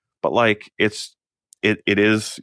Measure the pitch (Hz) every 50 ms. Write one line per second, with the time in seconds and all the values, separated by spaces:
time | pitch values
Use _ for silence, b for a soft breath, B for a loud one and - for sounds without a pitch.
0 | _ _ _ _ - - 73 117 117 110 104 - - - _ - 107 107 - -
1 | - - - _ _ _ _ _ _ _ - _ - 107 107 - - - 101 101
2 | 104 107 110 107 107 - - -